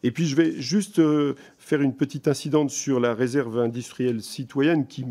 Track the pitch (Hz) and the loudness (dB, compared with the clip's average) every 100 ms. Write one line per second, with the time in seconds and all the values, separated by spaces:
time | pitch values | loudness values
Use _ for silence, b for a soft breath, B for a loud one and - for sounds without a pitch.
0 | 123 131 165 139 160 - 123 202 196 170 | -4 0 0 4 2 0 -2 -2 0 2
1 | 156 151 143 131 B _ - 151 139 131 | 4 4 0 -2 B _ -2 0 0 0
2 | 143 143 151 135 147 151 143 - 139 127 | -4 -2 -2 -2 0 2 2 -2 -2 2
3 | 120 113 127 143 117 117 117 120 117 - | 2 0 0 0 -2 -2 -2 -2 -10 -4
4 | 123 113 - - 123 139 151 160 135 - | -2 -2 -8 -12 -6 0 2 2 -2 -6
5 | 123 | -8